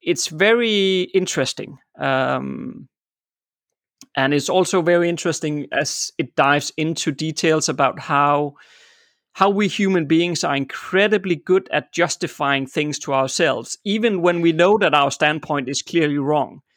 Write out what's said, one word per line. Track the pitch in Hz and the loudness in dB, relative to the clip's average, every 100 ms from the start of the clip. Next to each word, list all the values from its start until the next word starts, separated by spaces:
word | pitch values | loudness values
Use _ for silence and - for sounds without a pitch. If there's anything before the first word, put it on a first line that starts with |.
it's | - 170 - | -4 -2 -4
very | 156 202 233 233 208 190 185 180 | 0 2 4 2 2 2 2 0
interesting. | 190 180 - 127 - - 143 _ - | 0 0 -2 -4 -4 -12 -16 _ -6
Um, | 139 131 131 131 135 127 131 - 139 _ _ _ _ _ _ _ _ _ _ _ - - | -2 0 0 -2 -4 -8 -10 -14 -18 _ _ _ _ _ _ _ _ _ _ _ -8 -2
and | 135 | 0
it's | 143 - | 0 2
also | 185 175 185 | 2 2 2
very | 165 175 170 | 4 4 2
interesting | 170 175 156 156 147 - | -2 -4 -4 -4 -6 -4
as | 127 151 - - - | -4 -4 -6 -6 -6
it | 135 | -4
dives | - 139 147 - - | 0 2 2 0 -4
into | 156 160 - | -4 -2 -4
details | 139 160 151 165 156 156 | -4 -4 -2 0 2 0
about | 131 135 - | 0 0 -2
how, | - 143 143 147 147 143 - _ _ _ _ _ _ | -2 2 2 2 0 -6 -20 _ _ _ _ _ _
how | - 196 | 0 2
we | 202 208 | 2 0
human | - 196 185 147 | 0 0 0 2
beings | 165 175 170 | 2 2 -2
are | 156 139 | -2 -2
incredibly | 139 - - 185 208 208 190 156 | -4 -8 -2 0 2 2 0 -4
good | - 185 185 | 0 0 2
at | 147 - | -4 -4
justifying | - 165 - 165 - 143 139 135 | -2 -2 -2 -8 -4 -2 0 -2
things | 156 147 143 | -4 -4 -6
to | - | -2
ourselves, | 135 135 - 160 127 - - | -2 0 0 0 0 -6 -8
even | 202 214 226 185 | -4 0 0 2
when | 175 170 | 2 2
we | 170 | 2
know | 160 180 208 | 4 4 4
that | 180 | 4
our | 147 139 | 4 2
standpoint | - 151 156 - 143 127 | 2 0 0 -4 -4 -4
is | 143 | -6
clearly | - 170 151 143 | -4 0 0 0
wrong. | 139 151 123 143 _ | 0 0 -2 -8 _